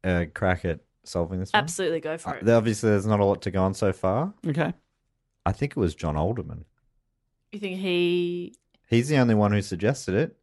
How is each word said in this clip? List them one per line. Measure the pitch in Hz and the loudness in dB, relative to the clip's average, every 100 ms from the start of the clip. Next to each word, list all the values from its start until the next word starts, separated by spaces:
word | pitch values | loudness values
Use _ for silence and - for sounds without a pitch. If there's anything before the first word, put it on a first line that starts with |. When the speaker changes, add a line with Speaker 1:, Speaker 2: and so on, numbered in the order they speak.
Speaker 1:
uh, | 95 87 82 | 0 0 -2
crack | - 95 90 | -2 0 0
at | 90 80 _ _ | -2 -6 _ _
solving | - 90 85 92 | -8 -4 -4 -4
this | 95 | -2
one? | 214 | -2
Speaker 2:
Absolutely, | 165 175 180 165 | -2 -4 -2 -2
go | 156 165 | -6 -8
for | - | -8
Speaker 1:
Uh, | - | -2
Speaker 2:
it. | |
Speaker 1:
there, | 104 117 | 4 4
obviously, | 113 104 110 | 4 0 2
there's | 104 104 | 2 2
not | 104 | 2
a | |
lot | 98 95 | 4 2
to | - | -2
go | 95 | 0
on | 95 | 0
so | 95 104 | 2 -2
far. | 95 92 107 180 - 170 | 0 0 0 -2 -6 -6
Speaker 3:
Okay. | 147 165 - _ _ _ _ _ _ 87 | -2 -2 -4 _ _ _ _ _ _ -4
Speaker 1:
I | |
think | - 143 | -2 -4
it | - | 0
was | 90 | -2
John | - 82 76 | -2 -4 -2
Alderman. | 85 117 80 78 78 _ _ _ _ _ _ _ _ | -2 -4 -8 -14 -18 _ _ _ _ _ _ _ _
Speaker 2:
You | 208 | -12
think | 202 185 | -10 -6
he | 190 175 175 180 175 175 175 - _ _ _ | -2 0 2 2 0 -4 -10 -16 _ _ _
Speaker 1:
He's | 117 135 | 0 4
the | 147 | 4
only | 123 107 | 4 4
one | 104 | 4
who | 104 | 2
suggested | 98 87 104 139 - 95 | 0 -2 0 0 -2 0
it. | 156 _ | 0 _